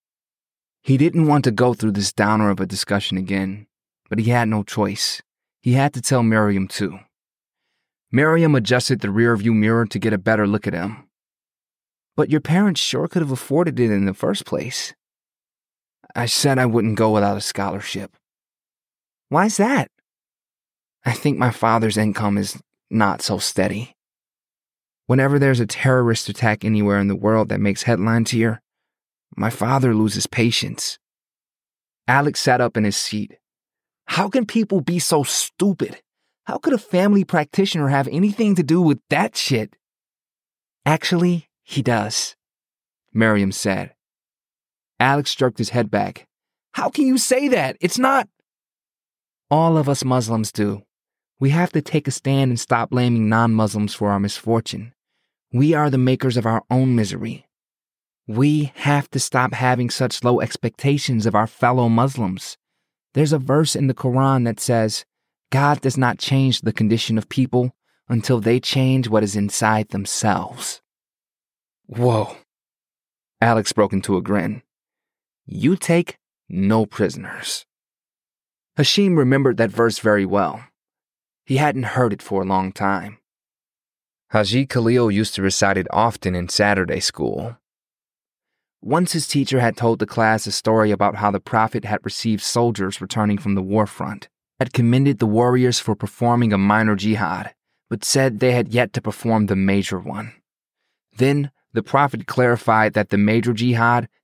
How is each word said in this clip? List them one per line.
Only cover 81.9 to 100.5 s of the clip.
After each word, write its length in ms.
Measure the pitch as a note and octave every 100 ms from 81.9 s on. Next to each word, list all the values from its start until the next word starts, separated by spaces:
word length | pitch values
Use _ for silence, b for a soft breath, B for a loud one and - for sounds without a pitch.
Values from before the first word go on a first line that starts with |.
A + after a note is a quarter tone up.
heard 200 | C3 A#2+
it 80 | G2+
for 180 | - G2
a 60 | F#2
long 260 | F#2+ F#2+
time. 460 | - G2 F#2+ G2+ G#2+ _ _ _ _ _ _ _ _ _ _ _
Haji 340 | G#2+ G2+ B2
Khalil 460 | C3+ B2+ A#2 B2 A#2
used 240 | G2 G#2+
to 80 | -
recite 340 | F#2+ - G2+ F#2+
it 100 | F2
often 440 | - A2+ - F#2+
in 140 | F2+ F2+
Saturday 520 | - G#2 G2 F2+ -
school. 580 | - - B1 A#1+ A2 A#2 _ _ _ _ _ _ _ _ _ _ _ _
Once 320 | - D#3 F3+
his 160 | E3 -
teacher 320 | C#3+ C3 C3
had 160 | A#2 -
told 220 | A#2 A2+
the 80 | G#2
class 400 | - A2 A2 G#2
a 60 |
story 380 | - A2 A2 G#2+
about 260 | G2 G2+ G2+
how 140 | G#2
the 100 | F#2+
Prophet 440 | - A2 A2 A2+
had 200 | G2+ G#2+
received 380 | G2 - A#2 G#2
soldiers 600 | - A#2 A#2+ G2+ F#2+ -
returning 340 | F#2+ A2+ G#2+ G2+
from 180 | G2+
the 80 | G2
war 240 | F#2+ G#2+ G2+
front, 440 | - - - - _ _ -
had 140 | A#2+
commended 460 | - A#2 C3 C#3 G#2
the 160 | A2 A2
warriors 400 | B2 B2+ B2 A#2+
for 160 | -
performing 580 | G#2 G2+ - A#2+ A#2+ A#2
a 60 | G2+ G2
minor 240 | G#2+ A2 G2+
jihad, 580 | G#2 G#2+ F2 F2+ - - _ _ -
but 140 | A2+
said 360 | - C#3 C3+ G#2
they 120 | B2+
had 200 | B2 A2
yet 220 | A#2 A2+
to 80 | A#2
perform 440 | G#2+ - A#2 A2 G2+
the 100 | F#2+
major 420 | F#2+ G2 F#2+ F#2
one. 340 | - G2+ A2 - _